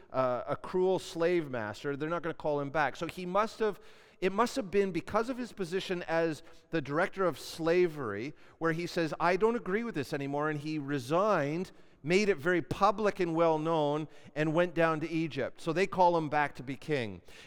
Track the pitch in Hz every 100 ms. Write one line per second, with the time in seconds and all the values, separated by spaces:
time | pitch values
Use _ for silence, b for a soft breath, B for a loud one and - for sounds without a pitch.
0 | B 131 127 120 - 139 - 185 185 180
1 | - 165 170 175 147 123 107 107 143 139
2 | 156 170 165 - 156 143 139 151 139 -
3 | 165 180 180 190 214 - 214 - B B
4 | B B 185 196 240 262 190 202 196 165
5 | - 208 226 247 233 - 165 185 - 180
6 | - 165 165 143 B B B 165 135 147
7 | - - 180 135 - - 160 180 175 151
8 | 117 101 135 B B B 165 160 175 180
9 | 160 175 165 185 220 233 180 208 233 156
10 | 127 147 139 143 151 151 156 156 139 143
11 | 120 165 214 180 139 165 190 b b b
12 | 143 190 202 185 160 175 - - 196 208
13 | 202 - 175 160 170 156 160 165 147 151
14 | 151 B B 147 156 156 175 147 165 156
15 | 156 160 160 131 107 - 170 160 196 -
16 | 180 170 151 147 143 - 135 131 - 143
17 | 110 90 B B